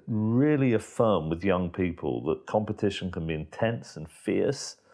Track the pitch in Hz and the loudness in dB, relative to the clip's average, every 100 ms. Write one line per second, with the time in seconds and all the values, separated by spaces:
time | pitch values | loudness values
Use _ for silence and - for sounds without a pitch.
0 | - 107 107 120 151 143 131 110 - - | -4 -2 2 4 4 4 4 2 0 2
1 | 113 92 80 82 98 90 87 - 90 82 | 4 4 2 0 2 2 0 -2 -2 -2
2 | 73 60 71 78 - 110 107 104 104 - | -4 -2 -2 -2 0 -2 -2 -2 -2 -2
3 | 90 90 80 78 80 - 113 120 - 76 | -6 -4 -4 -4 -6 -4 -2 -2 -8 -14
4 | 76 - - 95 92 131 - - _ | -14 -8 -2 0 0 -2 -8 -14 _